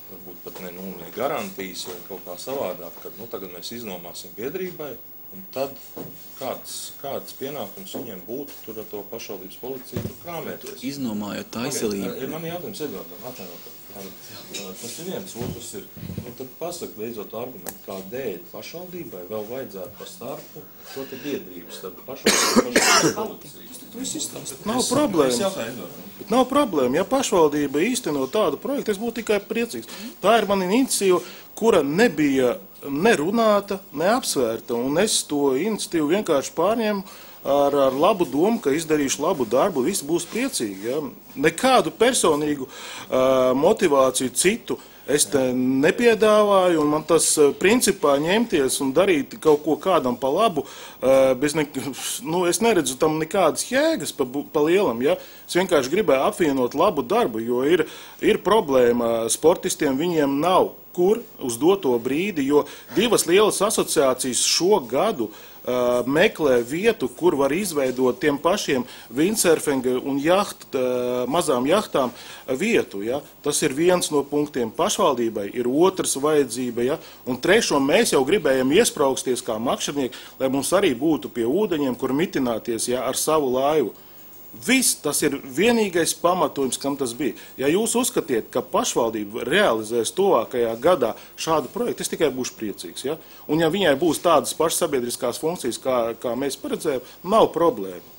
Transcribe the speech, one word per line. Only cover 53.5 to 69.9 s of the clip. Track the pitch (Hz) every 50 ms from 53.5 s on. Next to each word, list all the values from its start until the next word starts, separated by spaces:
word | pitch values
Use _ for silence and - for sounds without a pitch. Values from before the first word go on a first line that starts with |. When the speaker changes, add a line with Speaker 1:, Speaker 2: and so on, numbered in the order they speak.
| 135 - -
Speaker 4:
jēgas | - 247 269 294 320 330 262 160 123 -
pa | - 139 123
bu-, | 123 147 143
pa | - - 151 147
lielam, | 156 170 196 208 156 117 117
ja? | 123 143 180 180 - - - -
Es | - - -
vienkārši | 175 185 185 175 151 127 127 147
gribēju | 196 220 165 139 131 143 185
apvienot | 220 - 185 151 139 135 127 120 -
labu | 131 165 202 196 143
darbu, | 131 135 180 226 233 165 113 110
jo | 113 117 123 123 127
ir, | 143 170 175 151 - - - - - - -
ir | - 156 214 - -
problēma | 180 202 226 202 151 135 131 123 120 120 120 120 117 117 117 113 113
sportistiem, | - - - 156 180 180 - 185 - - 160 147 135 131
viņiem | 160 180 175 160 147 139 139 139
nav | 151 175 185 170 123 95 - - - -
kur | - - 175 185 220 240 240 - -
uz | - - 131 117
doto | 117 135 165 196 196 - 139 123
brīdi, | 120 113 127 131 147 185 208 202 151 135 135
jo | 143 147 - - - - - -
divas | - 143 208 247 202 175 - -
lielas | 170 196 214 202 - -
asociācijas | 185 208 214 - 170 - - 165 143 131 127 - - 135 120 -
šo | - - - - 160 180 214 196
gadu, | 139 113 113 139 170 214 226 143 113 101 - - - - - -
ā, | - - 123 123 123 120 123 123 120
meklē | 120 139 156 180 - - - 165 139 127 123
vietu, | 120 117 135 165 196 233 214 - 131 120
kur | - - 151 175 170 139
var | 139 135 139
izveidot | 175 214 190 165 143 135 127 127 120 131 127 120 -
tiem | - 151 143 135
pašiem | - 170 185 202 - - 151 127 120 - - - - - 113
windsurfinga | 123 156 190 220 - - 185 160 - - - 143 135 120 127